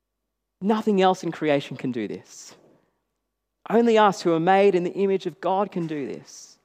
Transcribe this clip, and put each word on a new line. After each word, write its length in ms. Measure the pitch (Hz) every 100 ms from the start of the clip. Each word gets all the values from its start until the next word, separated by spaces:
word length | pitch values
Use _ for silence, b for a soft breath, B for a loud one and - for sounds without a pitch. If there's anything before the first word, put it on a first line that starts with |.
| _ _ _ _ _ -
Nothing 400 | 190 220 220 196
else 220 | 185 185
in 80 | 170
creation 460 | - 156 143 - 135
can 160 | 131
do 160 | 120 101
this. 480 | 92 - - - - _ _ _ _ _ _ _ _ _ _ -
Only 260 | 220 233 220
us 220 | 208 180
who 120 | 175
are 80 | 165
made 340 | 170 190 202
in 80 | 180
the 100 | 175
image 340 | 170 196 190 180
of 140 | 151
God 300 | 175 190 202
can 160 | 180 160
do 220 | 151 131
this. 500 | - - - - _